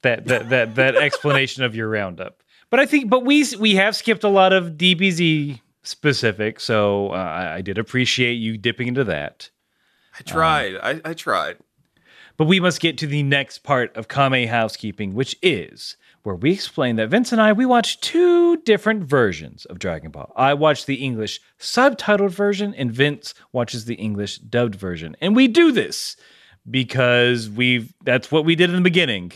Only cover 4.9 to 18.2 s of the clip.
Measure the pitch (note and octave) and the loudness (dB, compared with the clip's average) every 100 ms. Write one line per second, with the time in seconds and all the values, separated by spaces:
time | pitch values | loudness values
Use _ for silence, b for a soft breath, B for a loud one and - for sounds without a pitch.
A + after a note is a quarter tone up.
4.9 | E3+ F#3+ E3+ E3+ D#3 D3 B2+ _ _ - | 4 0 2 2 2 -2 -10 _ _ -18
5.9 | - D3+ B2+ A#2+ G2+ G#2+ - - A2 G#2 | -2 0 2 -2 -2 -4 -4 -2 0 2
6.9 | G2+ G2+ F2 F2+ D#2+ F2+ E2 F#2+ F#2+ A2 | 0 -2 -4 -6 -6 -6 -8 -6 -6 -4
7.9 | B2+ B2 - B2 A#2+ A2 A2 A2 A#2 B2 | -2 -2 0 0 -2 -6 -4 -4 -4 -4
8.9 | B2 A2+ D2+ C#2+ _ - _ _ _ _ | -2 -2 -4 -6 _ -20 _ _ _ _
9.9 | _ _ - - D#3+ D#3+ D3+ G#2+ F#2 A2+ | _ _ -20 -8 0 2 0 -2 -6 -6
10.9 | D#3 D#3+ E3 - F#2+ D2+ - _ _ _ | -6 -8 -10 -2 -2 -2 -10 _ _ _
11.9 | _ b b b - D#3 F#3+ F3 E3 E3 | _ b b b -2 2 2 2 0 -4
12.9 | C3+ D#3 D3 C#3 C#3 C3+ - - C3 A#2 | -4 -4 -2 0 0 -2 -12 -2 0 0
13.9 | - A2+ C#3 C3+ C3 A#2 A#2 A2 - G#2+ | -6 -6 0 2 2 0 0 0 -4 -10
14.9 | G2 G2+ G2+ C3+ - F3+ A#2+ D#2+ - - | -6 -6 -4 -6 0 0 0 -6 -16 -18
15.9 | - b b G#2+ F2+ B2+ G3 - - B2+ | -18 b b -10 -2 0 0 -4 -4 -2
16.9 | A2+ A2 G3+ A#3+ A3+ G#3+ G#3 B3+ A#3+ A3 | 0 0 0 0 2 4 4 2 2 0
17.9 | - - E4 | -6 -4 2